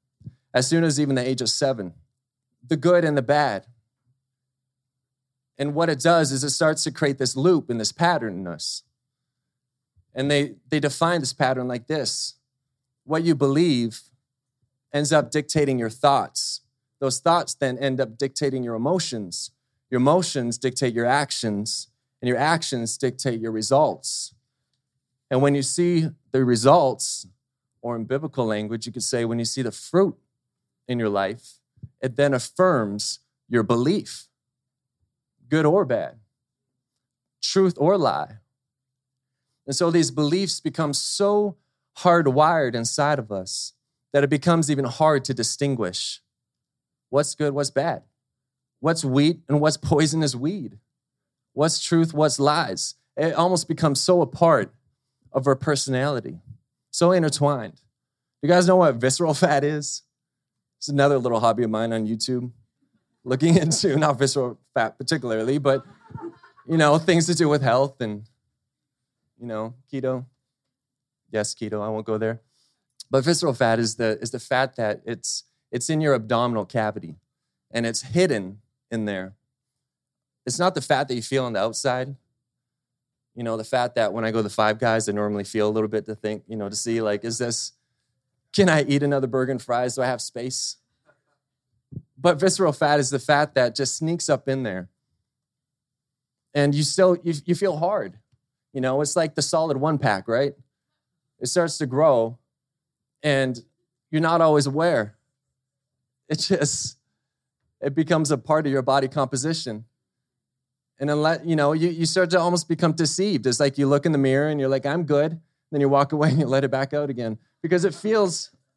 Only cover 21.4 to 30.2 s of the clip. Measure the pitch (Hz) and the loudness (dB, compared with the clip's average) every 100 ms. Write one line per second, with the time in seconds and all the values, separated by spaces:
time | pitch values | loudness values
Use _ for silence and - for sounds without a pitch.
21.4 | 113 101 107 - - _ _ _ 123 120 | -4 -4 -6 -8 -12 _ _ _ -4 0
22.4 | 147 165 - 131 117 - 135 131 135 117 | 0 0 -2 -6 -6 -4 -4 -4 -4 -4
23.4 | 113 110 110 135 147 92 - - - _ | -4 -6 2 2 2 -2 -8 -10 -10 _
24.4 | _ _ _ _ _ _ _ _ - 131 | _ _ _ _ _ _ _ _ -4 0
25.4 | 143 143 131 - 175 175 160 - _ 135 | 2 2 -2 0 2 2 0 -4 _ 0
26.4 | 127 117 127 165 139 - - - - _ | 2 4 6 6 6 0 -6 -10 -14 _
27.4 | _ _ _ _ 120 117 107 135 156 - | _ _ _ _ -8 -6 -4 -4 -4 -2
28.4 | 113 107 107 113 113 113 107 123 113 117 | -2 -2 -4 -6 -8 -8 -4 -2 -2 -2
29.4 | 113 - 120 - - 175 196 - | -4 -4 -6 -8 -2 0 0 -2